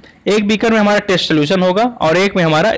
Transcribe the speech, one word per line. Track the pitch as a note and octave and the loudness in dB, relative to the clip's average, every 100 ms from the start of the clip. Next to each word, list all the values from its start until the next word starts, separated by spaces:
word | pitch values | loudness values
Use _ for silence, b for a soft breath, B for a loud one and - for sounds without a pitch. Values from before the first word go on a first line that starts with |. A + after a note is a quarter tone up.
| B B - | B B -2
एक | G#3 G3+ | -2 0
beaker | G#3+ A#3 | 0 0
में | A3 | 2
हमारा | G3+ G#3 | 2 0
test | G3+ F3 - | 0 -2 0
solution | D#3 D3 F#3+ | 0 0 0
होगा | F#3 F#3 | 0 0
और | B3 A#3+ D#3+ E3+ | -2 -2 0 0
एक | G3 F#3+ | 0 0
में | |
हमारा | E3 D#3 G#3 | 0 2 0